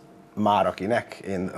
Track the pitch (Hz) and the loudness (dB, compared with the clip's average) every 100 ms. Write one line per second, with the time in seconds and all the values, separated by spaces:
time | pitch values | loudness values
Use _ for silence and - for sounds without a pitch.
0 | - - - - 104 101 92 - 95 117 | -20 -20 -12 0 4 4 2 0 0 -2
1 | - - - 95 92 | -2 -10 -6 -4 -4